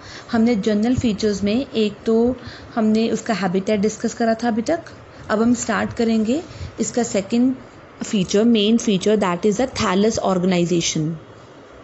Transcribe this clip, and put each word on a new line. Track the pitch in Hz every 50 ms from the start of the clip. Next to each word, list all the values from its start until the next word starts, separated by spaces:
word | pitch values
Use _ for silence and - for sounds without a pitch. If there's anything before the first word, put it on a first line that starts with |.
| - - - - - - -
हमने | 233 220 233 247
general | 202 190 226 214 208 214 240 262
features | 254 - 240 202 196 - 214 208 190 196
में | 202 208 247 277
एक | - - 226 214 208 202 - -
तो | 233 226 226 233 247 254 247 - - - - - - -
हमने | 240 220 214 214 220 226 226
उसका | 220 214 - - 226
habitat | 180 190 190 175 190 196 - 214 208
discuss | 196 214 214 - - 226 -
करा | - 240 226 226
था | 226 - 240
अभी | 214 226 226
तक। | - 320 339 - - - - - - - - - -
अब | 226 208 226
हम | 240 247
start | 233 - - 214 190 208 214 -
करेंगे | - 233 226 226 226 220 208 247 320 359 - - - - - - -
इसका | 220 - - 247 233
सेकंड | 233 - 208 190 190 - 240 247 262 254 - - - - - - - - - 226
feature, | - - 208 180 - - 202 220
main | 233 233 220 202 208 226 233
feature, | - - 202 180 - 208 214
that | 214 208 185 175 175 -
is | 214 202 -
the | 254 262 -
thallus | - 220 202 185 190 202 226 226 - -
organization। | 196 190 185 175 190 185 175 175 170 180 170 165 - - 165 156 156 165 156 - - - - - - - - - - - -